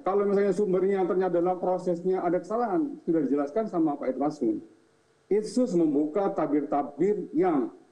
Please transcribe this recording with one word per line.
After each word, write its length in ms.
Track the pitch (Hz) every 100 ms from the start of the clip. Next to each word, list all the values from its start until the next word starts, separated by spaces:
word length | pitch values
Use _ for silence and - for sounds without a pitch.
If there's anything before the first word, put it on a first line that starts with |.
kalau 240 | 180 202 202
misalnya 240 | 196 202
sumbernya 540 | 180 202 185 190 196 175
ternyata 320 | 185 185 175
dalam 220 | 175 180
prosesnya 640 | 180 185 180 175 180 185
ada 160 | 175 175
kesalahan, 560 | 175 226 240 175 143 -
sudah 160 | - 165
dijelaskan 460 | 131 143 139 220 214
sama 260 | 180 156
Pak 220 | 139 127 123
Irwasum. 420 | 143 151 113 104 - _ _ _ _ _ -
Itsus 460 | 202 180 247 247 175
membuka 540 | 160 143 151 202 190
tabir-tabir 1000 | - 151 147 139 143 135 - 190 190 -
yang 400 | 151 185 147 113 - -